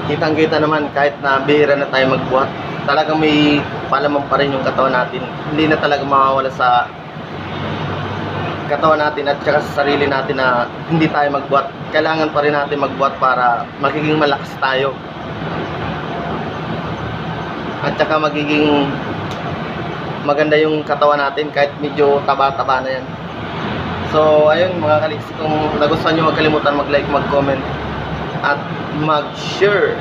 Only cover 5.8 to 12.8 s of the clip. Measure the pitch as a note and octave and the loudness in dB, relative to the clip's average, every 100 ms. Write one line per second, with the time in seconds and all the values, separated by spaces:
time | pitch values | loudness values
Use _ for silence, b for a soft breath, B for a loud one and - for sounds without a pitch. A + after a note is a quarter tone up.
5.8 | D3+ C#3+ C3+ C#3 C3+ C3+ C3 C3 B2 A#2+ | 2 0 2 4 4 2 -2 0 4 4
6.8 | A#2 - - - - - - - - - | 2 -8 -14 -12 -12 -10 -8 -8 -6 -6
7.8 | - - - - - - - - - C#3+ | -6 -6 -6 -6 -6 -6 -6 -6 -4 0
8.8 | D#3+ D3+ D3+ D3 C#3+ C#3+ D3+ D3 C#3+ C#3+ | 2 4 2 0 -2 0 0 0 0 -2
9.8 | C#3+ C#3+ C#3+ C3+ C3 C3+ B2+ A#2+ A#2+ - | 0 2 2 0 -2 0 2 2 -2 -6
10.8 | - D#3+ D#3 D#3 C#3+ C#3+ A#2 C#3 - - | -2 0 2 2 0 0 2 0 0 -10
11.8 | - D#3 D#3+ D#3+ D3+ D3+ D3 D3 C#3+ C#3+ | -2 0 0 0 0 2 2 0 -2 -2